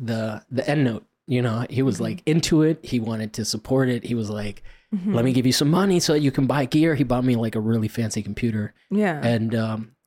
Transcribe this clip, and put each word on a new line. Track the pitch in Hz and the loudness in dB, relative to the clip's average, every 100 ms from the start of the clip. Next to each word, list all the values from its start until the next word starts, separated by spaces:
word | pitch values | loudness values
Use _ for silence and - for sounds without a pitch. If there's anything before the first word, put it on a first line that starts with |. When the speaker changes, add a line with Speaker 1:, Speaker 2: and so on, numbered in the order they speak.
Speaker 1:
the, | 117 113 110 107 - | -6 -4 -4 -8 -8
the | 123 - | -4 0
end | 147 131 | 2 2
note, | 107 - _ - | 0 -8 _ -4
you | 123 | 0
know, | 123 113 120 | 0 -2 -2
he | 117 | 0
was, | 135 101 | 0 0
Speaker 2:
Mm-hmm. | |
Speaker 1:
like, | 113 - - | -4 -4 0
into | 160 - 156 | 0 4 4
it. | 156 160 | 4 2
He | - 123 | -2 -4
wanted | 110 113 110 | -2 -4 -6
to | 110 107 | -6 -6
support | 107 - 131 131 | -6 0 0 2
it. | 120 - | 0 -2
He | 120 | -4
was | 104 | -4
like, | 107 104 - - - _ | -6 -8 -10 -16 -20 _
Speaker 2:
Mm-hmm. | 208 185 | -6 0
Speaker 1:
"Let | 170 | 0
me | 123 | 2
give | 127 127 | 2 2
you | |
some | 123 147 | 2 2
money | 175 196 180 | 2 4 2
so | - | 2
that | 151 | 2
you | 143 | 2
can | 139 131 | 2 2
buy | 139 127 | 0 0
gear." | 151 160 147 | 2 4 2
He | 127 | 2
bought | 123 | 2
me, | 127 120 | 2 2
like, | 113 110 | 0 0
a | |
really | 110 113 107 | 0 0 0
fancy | - 113 113 | -2 -4 -4
computer. | 101 104 117 107 107 - - | -6 -4 -2 -2 -4 -10 -4
Speaker 2:
Yeah. | 196 208 156 117 | 0 0 0 0
Speaker 1:
And, | 117 113 113 | 0 0 0
um, | 113 110 110 _ | -2 -4 -8 _